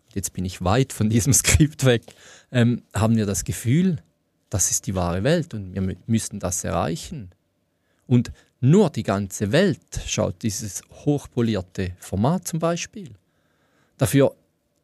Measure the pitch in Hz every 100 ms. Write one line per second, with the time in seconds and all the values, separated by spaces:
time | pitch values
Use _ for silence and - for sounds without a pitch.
0 | _ 101 - - 92 - 90 117 135 -
1 | 107 113 139 117 - - 151 - 135 117
2 | - - - - _ 123 117 123 - -
3 | 110 113 101 95 - 95 113 147 190 160
4 | - _ _ _ _ 101 - - - 95
5 | 87 90 113 170 143 107 95 98 95 90
6 | - 113 - 101 98 - 90 87 113 165
7 | - 156 90 _ _ _ _ _ _ _
8 | - 123 - - _ _ 127 185 190 -
9 | 113 98 101 - 101 139 196 131 _ -
10 | - - 98 95 117 104 113 - - -
11 | 147 143 - - 117 101 92 - 92 90
12 | - 95 120 185 175 160 165 170 - 220
13 | 165 104 _ _ _ _ _ _ _ -
14 | 127 139 135 - _ _ _ _